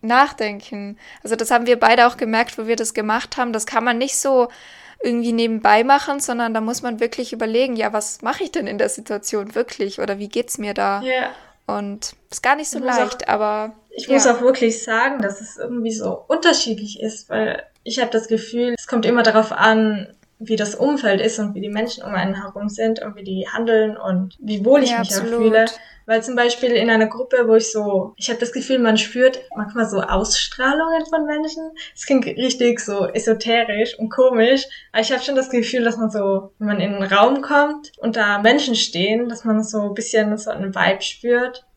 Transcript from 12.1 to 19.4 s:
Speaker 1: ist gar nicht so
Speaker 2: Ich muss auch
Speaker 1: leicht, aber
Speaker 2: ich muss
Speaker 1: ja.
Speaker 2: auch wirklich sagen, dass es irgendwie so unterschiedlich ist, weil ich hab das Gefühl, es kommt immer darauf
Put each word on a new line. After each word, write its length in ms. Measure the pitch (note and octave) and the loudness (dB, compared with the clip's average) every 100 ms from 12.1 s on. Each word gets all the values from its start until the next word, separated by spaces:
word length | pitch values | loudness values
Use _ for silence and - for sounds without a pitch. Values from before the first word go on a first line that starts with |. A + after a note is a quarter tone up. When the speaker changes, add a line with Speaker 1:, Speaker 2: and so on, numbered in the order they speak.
| - _ | -14 _
Speaker 1:
ist 120 | - | -6
gar 140 | B3 C#4+ | 0 0
nicht 120 | D4+ | 0
so 120 | A#3 | -6
Speaker 2:
Ich 40 | |
muss 80 | B3+ | -2
auch 60 | A#3+ | 0
Speaker 1:
leicht, 300 | A3 - - | 0 -2 -2
aber 420 | G#3 G#3+ G#3+ A3 - _ | 0 0 -2 -6 -10 _
Speaker 2:
ich 220 | - - | -14 2
muss 160 | C4+ C4+ | 4 4
Speaker 1:
ja. 100 | A#3 | 4
Speaker 2:
auch 60 | |
wirklich 420 | A#3+ C4 A#3 A3 | 4 4 2 0
sagen, 380 | - A3+ C4 C#4 | -2 0 0 0
dass 180 | G3+ G3 | -4 -6
es 160 | A3 - | -14 -12
irgendwie 360 | A#3+ A#3+ A3+ | -8 -4 -4
so 300 | A3 G3+ F#3 - | -4 -6 -6 -2
unterschiedlich 720 | D#4+ E4+ D4+ - G#3+ G#3 - | 2 2 2 0 -4 -8 -8
ist, 300 | A3 - - | -8 -8 -8
weil 320 | A3 A3 - - _ | -4 -2 -4 -10 _
ich 160 | - A#3 | -10 -4
hab 120 | A#3 | 0
das 180 | A3+ A3 | -2 0
Gefühl, 460 | A3 A3 A#3 A#3+ A#3+ | -2 -2 -4 -2 -4
es 100 | - | -2
kommt 200 | A#3+ A3+ | -2 2
immer 160 | A#3+ | 4
darauf 300 | A3+ A3 | 4 4